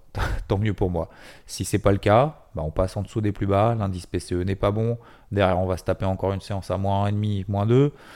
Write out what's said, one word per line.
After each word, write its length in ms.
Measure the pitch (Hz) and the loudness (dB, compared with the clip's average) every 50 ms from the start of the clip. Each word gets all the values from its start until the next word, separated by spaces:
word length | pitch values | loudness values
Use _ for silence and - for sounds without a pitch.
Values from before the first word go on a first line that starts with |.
| - - - | -18 -10 -6
<laughs> 340 | - - - - - - | -4 -4 -2 -4 -4 -2
Tant 100 | - 104 | -2 0
mieux 160 | 98 110 107 92 | 0 0 0 -2
pour 160 | - 104 90 | -2 -2 -2
moi. 200 | 87 82 80 - - - - - - - - | -2 -4 -6 -8 -10 -18 -20 -20 -20 -20 -18
Si 200 | - - - - | -12 -8 -8 -4
c'est 140 | - - 95 | -2 0 2
pas 120 | - 101 | 4 4
le 60 | 98 | 2
cas, 480 | 98 - 101 104 120 139 156 156 - - - - | 4 4 4 6 6 4 2 -2 -8 -16 -12 -8
bah, 80 | 85 78 | -6 -6
on 80 | 78 | -4
passe 240 | - - 92 92 - | -2 0 -2 -2 -2
en 60 | 104 | -6
dessous 180 | 98 - - 117 | -6 -4 -4 -2
des 140 | 107 104 95 | -2 -2 -2
plus 140 | - 101 | -2 0
bas, 280 | 98 98 98 107 117 117 | 0 2 4 4 2 2
l'indice 300 | 110 101 98 92 87 - | 0 -2 -4 -4 -6 -6
P 140 | - - 90 | -6 -6 -6
C 160 | - - 90 | -4 -4 -2
E 80 | 87 90 | -2 -2
n'est 120 | 95 98 | -2 -2
pas 160 | - - 104 | 0 0 0
bon, 260 | 104 110 110 117 117 117 - - - - - - | 0 0 0 -2 -2 -4 -8 -16 -20 -20 -10 -4
derrière 280 | 101 101 98 92 90 90 | 0 2 4 4 4 2
on 60 | 95 | 0
va 100 | 92 92 | 0 -2
se 60 | 87 - | -2 -2
taper 220 | - 92 - 98 | -4 -2 -2 -2
encore 260 | 95 95 92 92 95 | -2 -2 0 -2 -2
une 100 | 98 92 | -2 -2
séance 300 | - - 104 95 - - | -4 -6 -8 -6 -6 -4
à 60 | 95 | -4
moins 260 | 95 98 98 98 98 101 | -2 -2 0 0 0 0
un 40 | |
et 40 | 101 | 0
demi, 340 | 104 104 107 107 104 98 92 | 0 -2 -2 -2 -2 -4 -4
moins 180 | 104 98 101 101 | -2 -2 0 2
deux, 280 | 110 120 131 143 147 - - - - - | 4 6 6 4 4 0 -6 -16 -20 -20